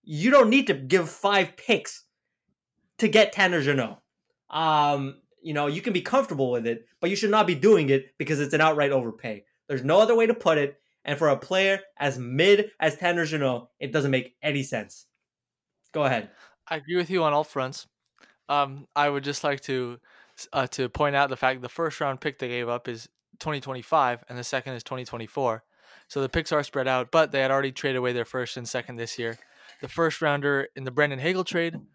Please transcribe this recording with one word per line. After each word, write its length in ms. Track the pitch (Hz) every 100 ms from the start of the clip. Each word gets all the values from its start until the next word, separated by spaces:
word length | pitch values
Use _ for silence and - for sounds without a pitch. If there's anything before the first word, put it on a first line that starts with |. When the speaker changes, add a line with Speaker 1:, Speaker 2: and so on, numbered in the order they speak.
Speaker 1:
you 260 | - 151 226
don't 200 | 277 226
need 160 | 269 -
to 80 |
give 340 | 143 131 185 160
five 480 | - 196 202 185 -
picks 480 | - 202 - - _ _ _ _ _ _ _ _ _ -
to 100 | 214
get 240 | 214 202
Tanner 300 | - 185 170
Jeannot. 400 | 139 135 110 - _ _ _ _ -
Um, 680 | 156 160 151 147 139 135 - _ _
you 140 | 160
know, 120 | 147 147
you 140 | 165
can 120 | 226
be 100 | 180
comfortable 480 | - 269 - 147 127
with 160 | 123 113
it, 200 | 117 - _
but 80 | 175
you 60 | 196
should 140 | 214
not 160 | 214 185
be 80 |
doing 340 | 147 202 190 139
it 160 | 135 - -
because 200 | 147 147
it's 140 | 139
an 60 | 151
outright 320 | 160 147 139
overpay. 520 | 135 117 107 120 101 - _ -
There's 160 | 131
no 140 | 135 185
other 140 | 226
way 120 | 226 226
to 80 |
put 240 | 233 175 156
it. 180 | 143 - _ _
And 140 | - 143
for 100 | 156
a 60 | 135
player 420 | - 185 196 196 - -
as 200 | 143 123
mid 520 | 120 135 190 202 208 -
as 180 | 156 151
Tanner 280 | 175 175
Jeannot, 460 | 156 156 135 120 - -
it 120 | 139
doesn't 180 | 151 139
make 260 | 131 127 _
any 200 | 151 143
sense. 440 | 135 117 101 - _ _ _ _ _ _ _ _ _
Go 120 | 156
ahead. 260 | 139 117 101 _ - _ -
Speaker 2:
I 80 | 160
agree 200 | 139 175
with 140 | 170
you 140 | 185
on 80 | 156
all 100 | 147
fronts. 420 | 156 139 131 135 - _ _ _ _ _ -
Um, 380 | 147 139 139 -
I 140 | 147 147
would 160 | 143
just 180 | 139 139
like 200 | 147 139
to, 360 | - 131 123 120 _ _ _ - -
uh, 140 | 143 127
to 200 | - 123
point 280 | - 147 139
out 120 | 139
the 80 | 127
fact 240 | 131 131
the 80 | 123
first 320 | - 160 -
round 200 | 143 131
pick 180 | 151 135
they 100 | 123
gave 200 | 123 120
up 180 | 120 -
is 220 | 113 - _ _ -
twenty 200 | 156 147
twenty-five, 600 | 139 127 - 160 127 117 -
and 100 | 123
the 60 |
second 300 | 120 135 131
is 100 | 120
twenty 200 | - 127
twenty-four. 600 | 123 117 110 143 127 113 _ _ _ - -
So 140 | 143
the 80 | 135
picks 240 | 170 151
are 100 | 151
spread 240 | 139 139 131
out, 240 | 127 123
but 220 | 165 147
they 80 | 139
had 100 | 131
already 220 | 135 139
traded 240 | 131 139 127
away 160 | 123
their 120 | 123
first 320 | 113 127 120 127
and 120 | 120
second 280 | 127 117 117
this 220 | 117 -
year. 200 | 117 113 _ _ - -
The 80 | 131
first 340 | - 160 -
rounder 460 | 156 143 143 139 135 -
in 80 |
the 60 | 131
Brendan 260 | 123 147 135
Hagel 240 | 156 185
trade, 300 | 175 175 170 165 -